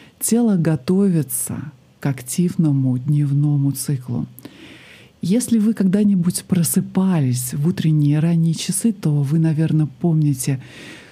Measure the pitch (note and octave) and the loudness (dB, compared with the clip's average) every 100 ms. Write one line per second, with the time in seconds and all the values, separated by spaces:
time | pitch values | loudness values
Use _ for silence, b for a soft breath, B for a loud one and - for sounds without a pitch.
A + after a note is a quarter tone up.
0 | B B - A3+ A#3 F#3+ D#3+ D#3 - F#3 | B B 0 2 2 2 2 0 0 2
1 | G3+ E3+ C#3 - - A#2 B2 - - _ | 2 2 -2 -6 -8 -8 -12 -16 -20 _
2 | C#3+ C3 - - F3 - D#3 C#3 C3 B2+ | -6 -4 -6 -2 -2 2 2 2 0 0
3 | C3+ D3 D3 C#3+ D3 D3 C#3 C#3 - C#3 | 0 0 2 2 2 2 0 -2 -4 -6
4 | - - - - B B B B B B | -4 -6 -8 -12 B B B B B B
5 | B B E3+ A3 B3 A#3 G#3 G#3+ F#3+ G3 | B B -2 -2 2 2 2 2 2 4
6 | G#3 G3 E3+ - - F3+ D#3+ - F#3+ - | 2 2 0 -2 -2 0 2 0 0 0
7 | F#3+ F3 C3+ B2 - D3 D3+ F#3+ D#3+ D3+ | 0 2 2 0 -4 -2 -2 0 2 2
8 | D3 D3 E3 E3+ E3 D#3+ - F3+ A#3 G3 | 2 2 2 2 2 0 -4 -2 -2 0
9 | D#3 D3 C#3 D#3+ D#3+ D#3 D#3+ D#3 D3+ - | -2 0 0 0 0 0 0 2 0 -2
10 | F3 D#3+ D3 C3 - C3 B B B B | 0 2 2 0 -2 -4 B B B B
11 | B | B